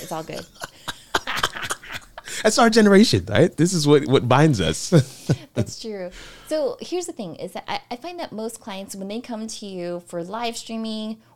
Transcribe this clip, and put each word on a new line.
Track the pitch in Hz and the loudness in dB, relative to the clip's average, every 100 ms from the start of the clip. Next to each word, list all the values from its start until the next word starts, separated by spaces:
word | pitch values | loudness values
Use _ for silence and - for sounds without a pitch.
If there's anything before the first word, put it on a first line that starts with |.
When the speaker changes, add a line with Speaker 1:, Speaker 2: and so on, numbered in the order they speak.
Speaker 1:
It's | - | -10
all | 160 | -10
good." | 156 - - | -10 -12 -14
Speaker 2:
<laughs> | - - - - - - - - - - - - - - - - - - - | -16 -18 -14 -14 -14 -6 -6 -4 -6 -6 -6 -10 -10 -12 -16 -16 -20 -14 -2
That's | 214 269 | 0 4
our | 226 | 6
generation, | 226 208 196 240 98 85 | 6 8 8 8 4 2
right? | 104 170 - | 2 2 4
This | 175 | 0
is | 180 147 | 2 4
what, | 147 - | 4 6
what | 131 120 | 2 4
binds | 131 160 110 | 6 6 4
us. | 82 80 - | 0 -2 2
<laughs> | 165 - - - 131 - | 4 2 -2 -4 -4 -4
Speaker 1:
That's | - - - | -6 -6 -8
true. | 226 202 180 - - - - | -10 -10 -10 -14 -20 -20 -6
So | 311 269 - | -2 -2 -6
here's | - 359 349 | -8 -8 -8
the | |
thing, | 320 180 - | -10 -12 -10
is | 185 | -12
that | 202 - | -12 -10
I, | - - | -10 -10
I | 247 | -14
find | 330 349 | -12 -12
that | 302 | -12
most | 208 220 - | -10 -10 -12
clients, | - 190 196 196 | -14 -14 -12 -12
when | 196 | -10
they | 220 | -10
come | 247 214 220 | -10 -10 -10
to | - 202 | -12 -12
you | 185 175 175 175 | -10 -8 -10 -10
for | 175 | -10
live | 175 220 240 226 | -10 -8 -8 -8
streaming | - 226 220 220 214 220 _ | -10 -8 -6 -6 -8 -10 _